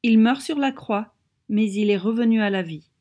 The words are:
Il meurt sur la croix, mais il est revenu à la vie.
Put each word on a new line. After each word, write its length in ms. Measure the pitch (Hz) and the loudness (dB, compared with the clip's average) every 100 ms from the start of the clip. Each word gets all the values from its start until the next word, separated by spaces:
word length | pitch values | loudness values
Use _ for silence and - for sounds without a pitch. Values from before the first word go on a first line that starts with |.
Il 160 | 240 220 | 4 4
meurt 220 | 220 269 | 4 2
sur 180 | - 294 | -4 -4
la 120 | 269 | -4
croix, 440 | 269 - 208 214 _ _ _ - | -4 -6 -6 -6 _ _ _ -4
mais 220 | 208 214 | -2 0
il 180 | 196 208 | 0 0
est 80 | 202 | 0
revenu 440 | 196 226 233 226 | 0 0 2 2
à 100 | 208 | 0
la 100 | 196 | -2
vie. 280 | 165 151 _ _ | -6 -12 _ _